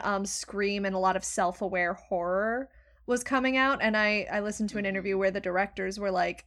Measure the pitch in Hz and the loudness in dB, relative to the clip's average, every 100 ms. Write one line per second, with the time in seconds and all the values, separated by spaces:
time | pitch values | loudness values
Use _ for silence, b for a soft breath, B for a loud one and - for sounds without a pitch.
0 | - 196 196 - - 202 202 202 202 190 | -2 -2 -2 -6 -6 -2 -2 0 -2 2
1 | 185 185 - - 180 180 196 180 175 180 | 2 2 -2 0 0 0 -2 0 0 -2
2 | - 180 175 185 220 240 269 b b b | -2 -2 0 0 0 -2 -6 b b b
3 | - 247 247 269 262 262 269 277 220 214 | -2 -2 2 0 2 4 4 2 2 2
4 | 208 208 - 208 208 208 214 214 196 196 | 2 2 0 -2 -4 -2 -4 -2 -2 -2
5 | 190 190 196 196 190 180 196 - 190 202 | -2 2 2 0 -2 0 -2 -2 -6 -2
6 | 202 185 175 180 | -2 0 0 -4